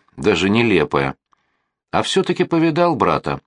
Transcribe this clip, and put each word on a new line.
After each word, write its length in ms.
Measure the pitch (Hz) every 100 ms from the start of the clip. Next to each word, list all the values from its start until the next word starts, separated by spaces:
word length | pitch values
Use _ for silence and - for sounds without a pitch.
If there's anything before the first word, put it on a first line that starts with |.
| _ -
даже 320 | 104 87 95
нелепая. 680 | 110 120 87 73 71 69 - _ _ _ _ _ _ _
А 120 | -
все-таки 420 | - 190 185 175
повидал 500 | 175 165 165 156 175
брата, 460 | 127 90 76 73 69